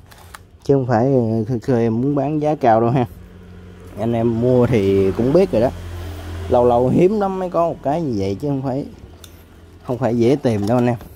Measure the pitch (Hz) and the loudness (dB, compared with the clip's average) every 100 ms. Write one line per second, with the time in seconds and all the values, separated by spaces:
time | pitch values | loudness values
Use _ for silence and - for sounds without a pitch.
0 | - - - - - - - 139 123 113 | -20 -20 -20 -20 -20 -8 0 0 2 2
1 | 131 135 113 113 110 123 - 120 117 113 | 2 2 2 0 -2 -4 -2 0 2 0
2 | 135 143 135 151 151 156 123 113 117 131 | 0 0 -2 -2 -2 0 4 4 4 2
3 | 127 - - - - - - - - - | -2 -6 -20 -20 -20 -20 -20 -20 -18 -8
4 | 113 117 117 113 123 127 120 123 98 98 | -4 0 0 0 2 4 4 2 4 2
5 | 95 90 120 165 190 110 110 - - - | 2 0 2 2 2 2 0 -2 -12 -12
6 | - - - - - 123 123 120 127 - | -12 -14 -12 -12 0 2 4 4 2 4
7 | 175 214 196 190 185 170 170 135 - 160 | 2 2 -2 -4 -4 -2 -2 -2 -4 -2
8 | 156 107 95 98 147 139 135 127 - - | -2 -2 -4 -4 -4 -4 -4 -6 -8 -14
9 | - - - - - - - - - 120 | -20 -20 -20 -20 -20 -20 -20 -18 -8 -4
10 | 123 120 117 143 131 107 101 123 120 117 | -2 2 2 2 0 0 0 0 0 -2
11 | - | -8